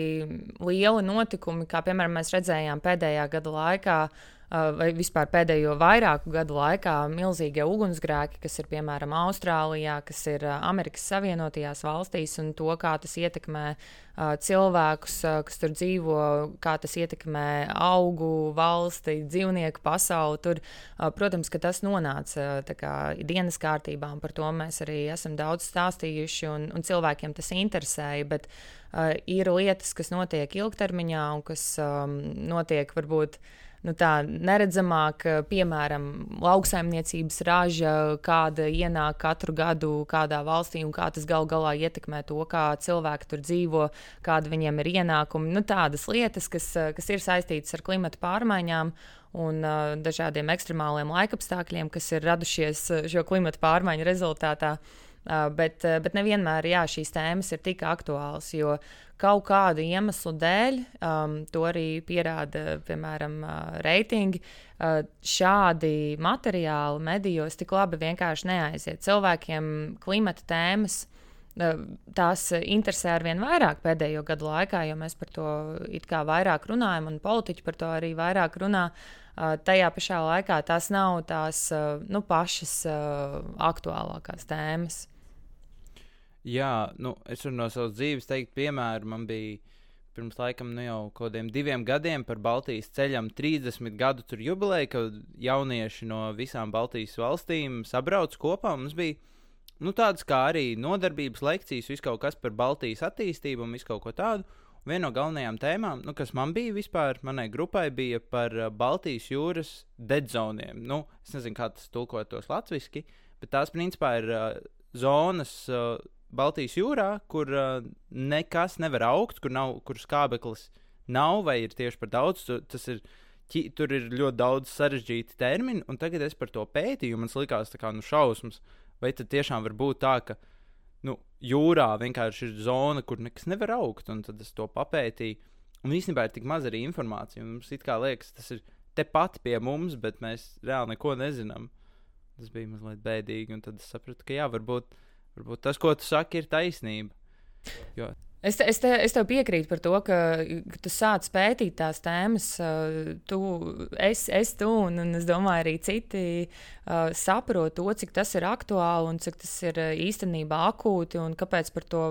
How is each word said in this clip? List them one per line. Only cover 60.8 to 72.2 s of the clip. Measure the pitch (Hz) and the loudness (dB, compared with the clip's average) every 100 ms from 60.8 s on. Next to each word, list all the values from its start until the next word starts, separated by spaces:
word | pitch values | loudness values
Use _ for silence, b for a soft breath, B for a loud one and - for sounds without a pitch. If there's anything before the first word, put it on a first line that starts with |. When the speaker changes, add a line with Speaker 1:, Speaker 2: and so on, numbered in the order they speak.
| 247 - 165 | -6 -4 0
Speaker 1:
um, | 156 151 151 156 | 0 0 -4 -4
to | 165 165 | 0 0
arī | 170 160 160 | 0 -2 -4
pierāda, | 160 175 165 160 147 151 156 151 156 | -2 0 0 -2 -4 -4 -4 -4 -4
piemēram, | 160 156 156 151 151 156 | -6 -4 -4 -6 -6 -6
ā, | 156 80 165 156 | -6 -6 -4 2
reitingi, | 180 220 220 190 175 B B B - | 2 4 2 2 0 B B B -4
ā, | 165 156 151 _ | 0 0 -2 _
šādi | - - 185 202 185 165 160 151 151 151 | -4 4 6 8 6 4 2 2 0 0
materiāli | 170 170 240 185 156 151 147 147 160 | 0 0 0 0 0 0 0 -2 -2
medijos | 196 196 165 156 - | 0 0 0 -2 -4
tik | 180 190 | 0 2
labi | 190 160 | 2 0
vienkārši | 160 170 175 156 185 | -2 0 0 0 0
neaiziet. | 180 151 165 - 156 - | 0 0 -4 -8 -4 2
Cilvēkiem | 202 190 165 - 156 156 151 151 - | 4 6 2 0 -4 -2 -4 -6 -8
klimata | - 202 202 170 - | -2 2 2 -2 -2
tēmas, | 165 170 202 208 - - b b b b | 0 2 2 0 -2 -8 b b b b
ā, | - 170 160 - - - | 0 0 0 -6 -14 -6
tās | - | 2